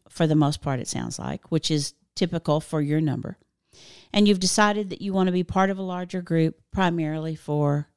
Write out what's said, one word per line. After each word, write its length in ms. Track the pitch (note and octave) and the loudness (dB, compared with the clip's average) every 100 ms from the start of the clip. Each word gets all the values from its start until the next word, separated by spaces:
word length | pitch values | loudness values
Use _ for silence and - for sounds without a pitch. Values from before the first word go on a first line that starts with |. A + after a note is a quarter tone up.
| _ | _
for 180 | - D#3+ | 0 2
the 80 | |
most 260 | D#3 D3 D3 | 4 4 0
part, 200 | - C3+ | -4 -4
it 80 | - | -4
sounds 300 | - - - | -6 -6 -8
like, 320 | - - - | -8 -8 -4
which 200 | D#3+ - | -2 0
is 240 | D#3 C#3+ - _ | -2 -2 -10 _
typical 460 | - F3+ E3+ - D3+ | -4 -2 -2 0 0
for 200 | - D#3 | 0 -2
your 200 | C#3+ D3+ | 0 0
number. 360 | D#3+ B2+ - - _ _ _ _ - - - | 0 -2 -6 -12 _ _ _ _ -20 -20 -4
And 140 | G#3 G#3 | 4 4
you've 140 | G3 | 4
decided 500 | F#3 - G#3 G#3 G3+ | 2 2 2 2 -4
that 120 | - | -6
you 100 | G3 | -4
want 140 | F#3+ F#3 | 0 2
to 40 | |
be 120 | F3+ | 2
part 260 | F3 F#3+ F#3+ | 0 2 0
of 80 | F#3+ | 0
a 40 | |
larger 400 | F#3 F3+ F3+ F#3 | -6 -8 -6 -8
group, 360 | F3 E3 D#3+ - _ | 0 2 2 0 _
primarily 640 | - F#3 E3+ D#3 D#3 D#3+ D#3 | 0 0 0 -2 -4 -6 -8
for 520 | - D3 D3 D3 D3 | -4 0 2 0 -4